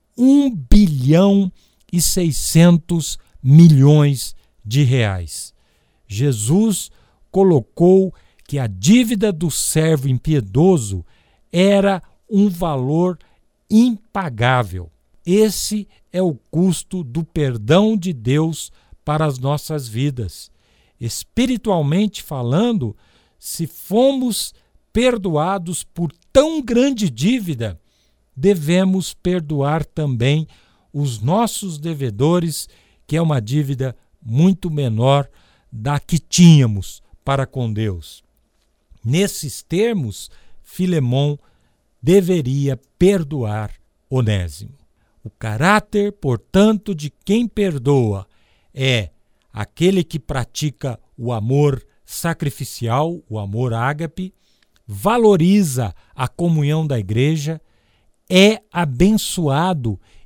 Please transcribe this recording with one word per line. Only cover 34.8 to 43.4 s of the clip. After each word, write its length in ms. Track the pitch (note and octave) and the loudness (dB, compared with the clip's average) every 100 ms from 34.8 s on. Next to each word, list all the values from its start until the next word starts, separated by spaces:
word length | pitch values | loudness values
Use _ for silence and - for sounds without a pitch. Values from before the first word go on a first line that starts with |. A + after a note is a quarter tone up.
| B2+ A2 B2+ C#3+ - _ _ _ _ | -2 0 2 2 -2 _ _ _ _
da 280 | A2+ A#2+ D3 | -10 -6 -6
que 180 | - D#3+ | -2 -4
tínhamos 840 | - - E3+ D3 A#2+ G2 - - _ - | 0 6 8 8 4 -2 -8 -16 _ -12
para 220 | C#3 C#3 B2+ | -4 -4 -4
com 260 | C3 A#2 | -6 -6
Deus. 520 | G#2+ A2 F2 - - _ _ _ _ _ _ _ - | -4 -6 -6 -14 -20 _ _ _ _ _ _ _ -12
Nesses 580 | A2+ D#3+ G3 - D3 - | -4 -2 -2 -4 -12 -14
termos, 720 | - F3 A#3 G3+ A2+ - - - - - | -6 -2 -2 -2 -6 -10 -16 -20 -20 -20
Filemão 760 | - - F#3 E3 B2 C3 D3 D3 _ _ _ _ _ _ | -14 -4 -2 0 0 0 -2 -4 _ _ _ _ _ _
deveria 760 | B2 G3 F3 F3+ B2+ C#3 C#3 C3 _ - | 2 4 4 0 -2 -2 -2 -4 _ 0
perdoar 760 | F#3 G3 C#3+ D3 | 2 2 -2 -6